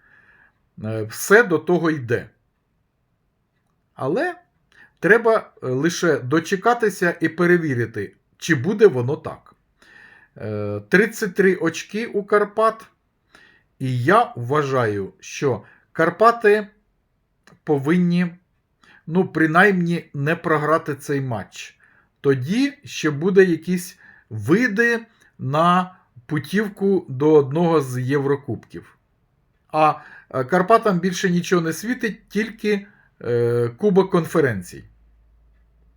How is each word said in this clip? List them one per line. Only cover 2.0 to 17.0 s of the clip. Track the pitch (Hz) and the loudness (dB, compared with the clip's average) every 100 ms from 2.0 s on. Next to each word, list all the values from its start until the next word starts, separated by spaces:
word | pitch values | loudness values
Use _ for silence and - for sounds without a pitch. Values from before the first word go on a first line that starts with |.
| 117 110 - _ _ _ _ _ _ _ _ _ _ _ _ _ _ _ _ | -2 -4 -4 _ _ _ _ _ _ _ _ _ _ _ _ _ _ _ _
Але | - - 208 359 330 _ _ _ _ - _ | -10 -4 -2 -4 -6 _ _ _ _ -20 _
треба, | 170 226 226 220 - _ | 4 4 4 2 -2 _
е, | 131 | -6
лише | 127 160 170 170 131 | -2 -2 0 0 0
дочекатися | 123 160 160 190 233 240 220 202 175 170 | 0 -2 0 0 0 2 0 0 -2 0
і | 156 | -2
перевірити, | 160 175 175 160 120 113 113 95 - _ _ | 0 2 2 0 -4 -4 -6 -12 -14 _ _
чи | - 156 | -2 -2
буде | 147 220 208 | -2 4 4
воно | 127 120 160 | 4 -4 -6
так. | - 71 _ _ _ _ _ - - - _ - | -8 -14 _ _ _ _ _ -20 -20 -20 _ -14
Е, | 107 104 104 104 - | -8 -6 -6 -8 0
тридцять | 180 220 - 208 196 | 2 2 -2 -4 0
три | 190 180 | 0 2
очки | 165 - - 208 233 | -2 -6 -8 -8 -6
у | 208 | -6
Карпат. | 196 208 208 220 220 220 - _ _ _ _ - _ _ _ - | 0 0 0 0 -2 -2 -10 _ _ _ _ -20 _ _ _ -10
І | 131 127 | -6 -2
я | 123 214 233 123 | 2 2 2 -4
вважаю, | 120 151 139 131 113 101 92 - | -4 -2 0 0 0 -2 -6 -12
що | - - 143 104 - _ _ | -18 -4 -2 -2 -8 _ _
Карпати | - 165 170 220 233 208 214 202 _ _ _ | -2 0 4 4 4 4 2 0 _ _ _